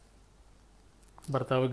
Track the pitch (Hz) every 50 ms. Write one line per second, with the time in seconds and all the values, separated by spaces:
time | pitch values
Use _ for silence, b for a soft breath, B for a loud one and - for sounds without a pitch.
0 | - - - - - - - - - - - - - - - - - - - -
1 | - - - - - - 139 131 127 - 135 127 131 127